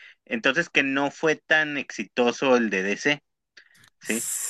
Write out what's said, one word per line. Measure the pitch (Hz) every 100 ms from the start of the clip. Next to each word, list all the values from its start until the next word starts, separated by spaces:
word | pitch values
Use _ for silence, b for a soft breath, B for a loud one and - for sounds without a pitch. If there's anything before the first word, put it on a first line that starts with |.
| B B
Entonces, | - 117 135 147 -
que | 151
no | 139 135 143
fue | - 160 147
tan | - 156 151 143
exitoso | - - 98 - 120 120 139 123
el | 110
de | 95
D | 98 101
C, | 147 147 _ _ _ - b b b _
¿sí? | - 113 - - -